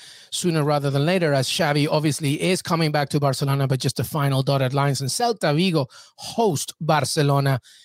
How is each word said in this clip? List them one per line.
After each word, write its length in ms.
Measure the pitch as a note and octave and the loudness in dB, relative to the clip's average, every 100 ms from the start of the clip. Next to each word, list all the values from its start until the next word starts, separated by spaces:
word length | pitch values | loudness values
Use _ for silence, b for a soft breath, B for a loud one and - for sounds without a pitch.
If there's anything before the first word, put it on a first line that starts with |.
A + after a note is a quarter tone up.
| B B B | B B B
sooner 340 | - F3+ D#3+ | -4 -2 0
rather 280 | C#3+ D3 C#3 | 0 0 0
than 160 | C#3 D3 | 0 0
later, 260 | F#3 E3 | 2 2
as 160 | C#3 B2+ | 0 0
Xavi 380 | - D#3+ D3 D3 | 0 0 2 2
obviously 500 | D3+ D3+ C#3 D3+ D3 | 2 0 -2 -2 -2
is 220 | E3+ F#3 | 0 -2
coming 300 | - E3 D#3+ | 0 0 2
back 180 | D3 C#3+ | 0 0
to 100 | D3+ | 0
Barcelona, 480 | C#3+ C3 C#3 C#3 C3+ | 0 0 0 0 0
but 120 | C3 | 0
just 160 | C#3+ - | -2 -4
the 80 | |
final 400 | B2 D#3+ C#3 C3+ | -4 -2 0 0
dotted 320 | C3+ C#3 B2+ C#3 | 0 0 0 0
lines. 260 | C#3+ C3+ | 0 0
And 80 | C3+ | -4
Celta 460 | - A#3+ A3 E3+ D3 | -2 -2 0 0 2
Vigo 320 | F#3+ D#3+ C3 B B _ | 2 0 -2 B B _
host 580 | - - A3+ C#3+ - - | -10 0 0 0 -6 -8
Barcelona, 840 | D#3 D#3 B2+ - C#3+ C#3 C#3 C3 b b | 0 0 2 0 2 2 2 -2 b b